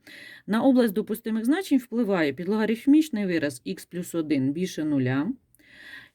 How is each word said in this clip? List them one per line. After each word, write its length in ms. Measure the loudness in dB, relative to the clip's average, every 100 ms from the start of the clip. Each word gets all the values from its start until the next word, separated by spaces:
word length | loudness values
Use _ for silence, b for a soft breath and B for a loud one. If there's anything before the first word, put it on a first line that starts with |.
| B B B B -4
на 140 | 0
область 320 | 4 4 4
допустимих 520 | 0 -4 -4 -4 -4 0
значень 320 | 0 2 0
впливає 560 | 0 -2 0 2 0
підлогарифмічний 920 | -2 -2 0 0 0 4 4 4 -2 -2
вираз 360 | 0 -2 -6
ікс 220 | -10 -10 -10
плюс 300 | -10 -6 -4
один 360 | 0 0 0
більше 320 | 0 -4 -4
нуля 440 | -2 0 0 0 -2 -6 _ _ B B B B B